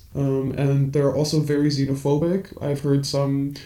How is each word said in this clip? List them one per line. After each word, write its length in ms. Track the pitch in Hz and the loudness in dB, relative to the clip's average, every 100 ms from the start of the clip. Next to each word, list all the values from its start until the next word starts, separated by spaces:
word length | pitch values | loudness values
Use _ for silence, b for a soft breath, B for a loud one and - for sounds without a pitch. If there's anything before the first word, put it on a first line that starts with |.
| - 143 | -10 -4
Um, 380 | 139 135 135 - | 0 0 -2 0
and 360 | 139 139 139 | 2 2 2
they're 200 | 147 139 | 2 2
also 260 | - 151 156 | 2 0 0
very 280 | 143 147 147 | 2 2 2
xenophobic. 920 | 139 135 135 143 147 170 190 190 - | 2 0 0 0 2 2 -2 -4 -8
I've 180 | 143 139 | -4 -2
heard 240 | 143 139 139 | 2 0 0
some, 500 | 139 139 139 139 143 | -2 0 0 -2 -6